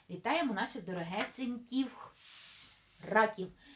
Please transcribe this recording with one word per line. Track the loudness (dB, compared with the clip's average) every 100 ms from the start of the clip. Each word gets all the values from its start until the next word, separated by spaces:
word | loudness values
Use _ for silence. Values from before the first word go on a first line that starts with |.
| -10
Вітаємо | -4 2 4 4
наших | 2 0 -2 -4
дорогесеньких | -4 -2 -2 -2 -2 -4 -4 -2 2 2 -2 -14 -16 -16 -14 -14 -14 -16 -18 -20 -14
раків. | 2 6 6 4 -8 -10 -20